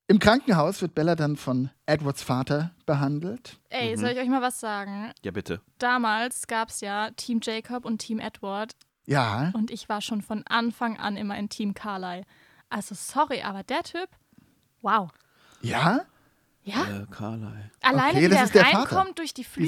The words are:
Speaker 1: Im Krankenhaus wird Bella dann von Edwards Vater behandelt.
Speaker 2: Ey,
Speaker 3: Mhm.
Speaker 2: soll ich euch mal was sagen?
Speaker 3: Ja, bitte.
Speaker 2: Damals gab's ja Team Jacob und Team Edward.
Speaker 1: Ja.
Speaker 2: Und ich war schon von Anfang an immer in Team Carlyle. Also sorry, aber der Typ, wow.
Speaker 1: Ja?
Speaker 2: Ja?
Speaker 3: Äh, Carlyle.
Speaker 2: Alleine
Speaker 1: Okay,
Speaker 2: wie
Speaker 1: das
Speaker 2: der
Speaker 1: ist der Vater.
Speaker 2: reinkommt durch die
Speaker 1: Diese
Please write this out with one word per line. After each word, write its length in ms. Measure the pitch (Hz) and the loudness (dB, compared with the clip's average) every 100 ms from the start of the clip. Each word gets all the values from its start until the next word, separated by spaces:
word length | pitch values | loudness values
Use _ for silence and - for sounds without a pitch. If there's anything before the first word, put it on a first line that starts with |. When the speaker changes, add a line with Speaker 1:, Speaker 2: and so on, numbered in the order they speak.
| - | 4
Speaker 1:
Im 120 | 196 | 6
Krankenhaus 600 | 214 247 - 170 156 196 | 8 6 4 4 4 0
wird 140 | 175 | -4
Bella 200 | - 160 160 | 0 2 2
dann 200 | 147 147 | 2 0
von 320 | - 127 135 _ | -2 -2 -2 _
Edwards 380 | - 151 143 - | 0 0 0 -4
Vater 480 | - 127 135 147 170 _ - | -2 -2 0 0 -2 _ -2
behandelt. 720 | 143 139 147 180 240 - - _ | 0 2 -2 -4 -10 -14 -20 _
Speaker 2:
Ey, 260 | 254 226 | -4 -2
Speaker 3:
Mhm. 60 | 220 | 0
Speaker 2:
soll 100 | 240 | -2
ich 80 | 247 | 0
euch 100 | 254 | 0
mal 120 | 269 | 0
was 180 | 247 - | 0 -4
sagen? 540 | 220 208 202 202 226 - | -6 -6 -6 -8 -10 -10
Speaker 3:
Ja, 80 | - | -8
bitte. 280 | 95 - 101 _ - | -6 -6 -8 _ -2
Speaker 2:
Damals 680 | 247 247 226 214 247 - - | 2 2 2 0 -2 -6 -4
gab's 340 | 226 226 - | -4 -4 -6
ja 300 | 202 202 220 | -6 -4 -4
Team 300 | - - 226 | -6 -4 -2
Jacob 420 | 226 220 226 247 | -2 -6 -6 -8
und 140 | 233 220 | -6 -6
Team 200 | - 220 | -4 -6
Edward. 540 | 220 - 196 196 220 - _ _ | -6 -8 -8 -6 -8 -12 _ _
Speaker 1:
Ja. 460 | - 139 113 107 160 | -2 0 2 0 -2
Speaker 2:
Und 160 | 214 185 | -2 -4
ich 180 | - - | -6 -8
war 100 | 208 | -6
schon 220 | - 214 | -4 -6
von 220 | - 214 - | -6 -10 -2
Anfang 500 | 233 233 - 233 214 | -2 -2 -2 -6 -4
an 180 | 202 196 | -6 -4
immer 200 | 208 208 | -6 -6
in 100 | 202 | -8
Team 240 | - 208 | -4 -4
Carlyle. 500 | 196 214 190 185 180 202 _ _ _ - | -4 -8 -8 -8 -10 -14 _ _ _ -10
Also 240 | 226 - | -8 -8
sorry, 460 | 202 - 269 302 247 | -12 -6 -2 0 0
aber 200 | 202 196 | -6 -8
der 200 | - 285 | -4 -4
Typ, 260 | - 339 370 _ _ _ _ _ _ _ | -4 -8 -10 _ _ _ _ _ _ _
wow. 280 | 202 214 175 _ _ _ _ - | 0 0 0 _ _ _ _ -10
Speaker 1:
Ja? 380 | 117 117 160 262 - _ _ _ _ _ | -4 2 4 2 -2 _ _ _ _ _
Speaker 2:
Ja? 180 | 202 214 | -6 -2
Speaker 3:
Äh, 220 | 185 98 101 | -2 -4 -8
Carlyle. 600 | - 107 113 107 107 104 - | -10 -8 -8 -10 -12 -16 0
Speaker 2:
Alleine 360 | 254 262 254 - | 2 4 4 6
Speaker 1:
Okay, 60 | |
Speaker 2:
wie 40 | - | 6
Speaker 1:
das 80 | 285 | 6
Speaker 2:
der 80 | |
Speaker 1:
ist 100 | 226 | 8
der 100 | 196 254 | 8 8
Vater. 120 | 214 277 370 | 6 2 0
Speaker 2:
reinkommt 220 | 381 330 | 0 -2
durch 140 | 320 | -8
die 80 | - | -8
Speaker 1:
Diese 100 | 240 - | -12 -2